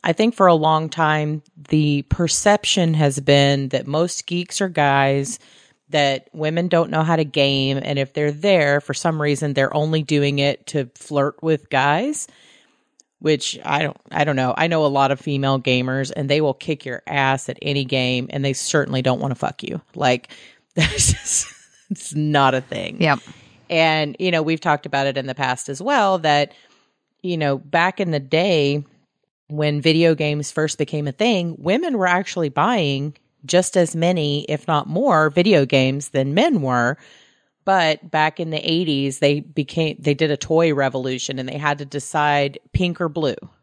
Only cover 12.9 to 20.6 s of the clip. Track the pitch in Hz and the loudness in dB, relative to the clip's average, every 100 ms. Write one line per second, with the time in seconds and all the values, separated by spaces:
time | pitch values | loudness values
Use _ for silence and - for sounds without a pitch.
12.9 | _ _ _ 151 151 - 123 - 143 151 | _ _ _ -2 0 -2 -8 -4 -2 -2
13.9 | - _ - 151 139 127 123 165 165 151 | -6 _ -2 0 0 0 0 0 2 2
14.9 | 139 135 139 - 143 135 135 123 127 127 | 2 2 0 -2 -2 0 0 2 0 0
15.9 | 131 131 - 139 147 151 131 - 151 - | -2 -4 -4 0 2 0 -2 -6 -8 -6
16.9 | 123 - 143 135 135 - - - 143 135 | -10 -6 -2 0 0 -4 -8 -4 -4 -2
17.9 | 131 127 127 123 143 139 131 - 156 - | 0 0 -2 -4 -4 -2 -2 0 0 0
18.9 | 131 127 127 135 123 - - - - _ | 0 0 0 -2 -4 -6 -6 -10 -10 _
19.9 | - 143 127 - - - _ | 0 2 2 -2 -20 -20 _